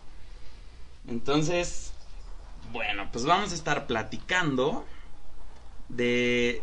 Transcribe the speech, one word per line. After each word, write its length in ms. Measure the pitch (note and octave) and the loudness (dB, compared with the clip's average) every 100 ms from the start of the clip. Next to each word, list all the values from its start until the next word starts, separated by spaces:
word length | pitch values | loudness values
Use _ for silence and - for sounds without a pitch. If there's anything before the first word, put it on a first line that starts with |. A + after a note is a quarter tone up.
| - - - - - - - - - - - | -8 -6 -6 -4 -4 -6 -10 -12 -12 -10 -4
Entonces, 840 | A#2+ D3 D3 E3+ F3 E3+ - - - - - - - - - - | 2 4 6 4 2 2 0 -2 -6 -6 -8 -6 -8 -8 -10 -6
bueno, 360 | A2+ G#2+ G2+ G2 | -4 -2 0 -2
pues 120 | A#2 | 0
vamos 260 | C#3 F#3 G3+ | 4 4 4
a 20 | |
estar 320 | E3 D3+ C#3+ - | -2 0 0 2
platicando 1000 | A2 G#2+ A#2 - F3+ E3 B2+ C#3 - - - - - - - - - - - - | -2 0 -4 0 2 4 4 2 2 -4 -6 -4 -2 0 0 -2 -4 -8 -6 -4
de 720 | A#2+ A#2+ B2 B2 A#2+ A#2+ A#2+ | 0 2 4 4 4 2 0